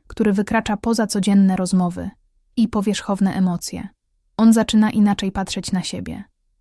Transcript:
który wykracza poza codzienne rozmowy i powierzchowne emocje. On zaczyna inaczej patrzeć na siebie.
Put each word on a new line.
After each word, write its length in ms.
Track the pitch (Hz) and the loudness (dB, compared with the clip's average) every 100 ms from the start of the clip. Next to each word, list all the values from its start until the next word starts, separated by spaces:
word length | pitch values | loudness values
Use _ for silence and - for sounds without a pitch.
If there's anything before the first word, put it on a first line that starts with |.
| - | -10
który 260 | - 214 | -2 0
wykracza 440 | 196 208 226 220 208 | 0 0 -2 -2 -4
poza 300 | 233 226 208 | -2 -2 -2
codzienne 480 | 208 196 202 190 185 | -2 2 4 4 2
rozmowy 540 | 180 185 175 180 180 - _ _ _ - | 0 0 0 -4 -10 -14 _ _ _ -2
i 100 | 220 | -2
powierzchowne 640 | 214 202 196 - 196 196 | 0 -2 -2 -4 0 0
emocje. 540 | - 185 175 - 175 196 _ _ _ _ - | 0 0 -2 -8 -12 -14 _ _ _ _ 2
On 160 | 226 | 4
zaczyna 380 | 226 220 214 214 | 4 4 2 2
inaczej 400 | - 208 196 196 | 4 2 2 -4
patrzeć 400 | 196 185 - - | -4 -6 -8 -6
na 120 | 185 | -6
siebie. 400 | - 180 - - 196 _ _ _ | -6 -8 -10 -12 -16 _ _ _